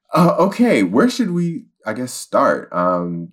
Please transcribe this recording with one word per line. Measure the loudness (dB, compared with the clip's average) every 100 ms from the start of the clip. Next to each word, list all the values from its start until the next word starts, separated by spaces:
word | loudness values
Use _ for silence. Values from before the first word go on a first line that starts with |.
| _
Uh, | 2 2 4
okay, | 0 2 2 2
where | 2 2 2
should | 0 -2
we, | -2 -2 -4 -12 _ -10
I |
guess, | -8 -8
start? | -10 -4 0 2 0 -4
Um, | -2 0 0 -4 -8 -10